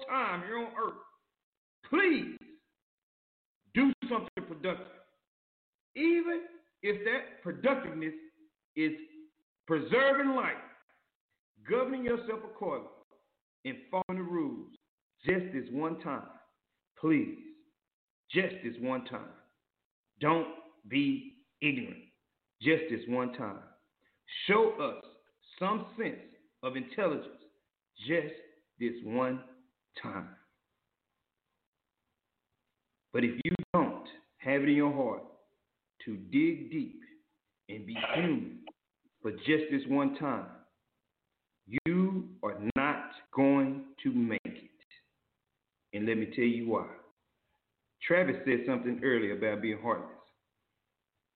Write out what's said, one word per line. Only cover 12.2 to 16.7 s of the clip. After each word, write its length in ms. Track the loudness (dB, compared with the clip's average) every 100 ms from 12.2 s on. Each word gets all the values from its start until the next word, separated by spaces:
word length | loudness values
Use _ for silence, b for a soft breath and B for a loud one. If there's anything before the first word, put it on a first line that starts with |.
| -2 -6
accordingly, 460 | -8 -6 -4 -4 -6 -16 _ _ _ _ _ _ -10
and 120 | -10 -4
following 320 | -2 -2 -4
the 80 | -4
rules 440 | -2 -2 -6 -12 -20 _ _ _ _
just 280 | 0 0 0
this 160 | -6 -6
one 280 | -4 -4 -4
time. 280 | -6 -6 -8 -18 _ _ _